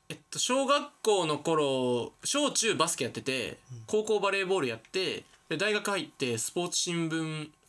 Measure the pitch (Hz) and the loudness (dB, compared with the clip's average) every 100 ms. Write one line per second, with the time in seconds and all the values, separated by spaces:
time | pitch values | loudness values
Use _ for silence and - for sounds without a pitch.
0 | - 151 _ - - 254 269 285 285 - | -16 -16 _ -2 0 2 4 2 0 -4
1 | - 202 165 147 170 160 143 131 127 123 | 2 4 4 0 2 2 2 2 2 0
2 | 117 - - 277 285 - 226 147 170 - | -2 -8 -4 0 0 2 2 2 2 0
3 | 123 117 113 131 101 - - 120 113 214 | -4 -4 -4 -2 -4 -8 -14 -16 -2 -2
4 | 214 214 196 196 190 190 135 113 - 185 | 2 2 2 0 2 2 0 -4 -6 -2
5 | 180 104 - - - 156 202 208 208 196 | -2 -4 -8 -16 -6 -2 0 0 0 -2
6 | - - 131 117 - - 175 - - 170 | -4 -4 -2 0 -2 -2 -2 -2 -2 -2
7 | 165 160 160 156 151 - | -2 -2 -4 -6 -10 -14